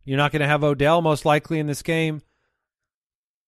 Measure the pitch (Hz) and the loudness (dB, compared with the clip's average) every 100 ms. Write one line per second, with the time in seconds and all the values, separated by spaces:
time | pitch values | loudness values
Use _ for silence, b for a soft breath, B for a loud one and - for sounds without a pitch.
0 | - 135 143 151 143 151 147 143 143 165 | -6 0 0 0 0 0 0 2 2 2
1 | 160 147 160 147 - 165 151 139 - 160 | 2 0 2 0 0 -4 -4 -6 -4 -2
2 | 160 151 - _ _ _ _ _ _ _ | -2 -4 -12 _ _ _ _ _ _ _
3 | _ _ _ _ | _ _ _ _